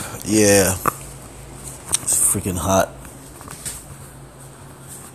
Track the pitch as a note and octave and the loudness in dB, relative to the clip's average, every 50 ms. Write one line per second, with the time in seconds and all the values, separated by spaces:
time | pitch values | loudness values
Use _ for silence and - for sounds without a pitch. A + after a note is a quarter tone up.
0 | - - - - - F2+ G#2 G#2+ G#2 G2+ G2+ G2+ F#2 F2+ F#2 F2+ - - - - | -8 -10 -10 -8 -2 2 4 6 8 8 8 8 6 4 2 0 -2 -4 -4 -4
1 | - - - - - - - - - - - - - - - - - - - - | -6 -16 -16 -18 -18 -18 -18 -18 -18 -18 -16 -16 -14 -16 -16 -14 -6 -2 -2 -2
2 | - - - - - - - G2+ - G2+ F2+ F2+ D#2 F2+ F#2+ F#2+ F#2 - - - | 0 0 0 2 2 2 0 0 -2 -2 -2 -2 0 4 4 4 4 2 -2 -12
3 | - - - - - - - - - - - - - - - - - - - - | -16 -18 -18 -18 -18 -18 -18 -18 -16 -16 -14 -12 -10 -10 -12 -12 -14 -16 -18 -18
4 | - - - - - - - - - - - - - - - - - - - - | -18 -18 -20 -20 -20 -20 -20 -20 -20 -20 -20 -20 -20 -20 -20 -20 -18 -18 -18 -18
5 | - - - | -14 -10 -4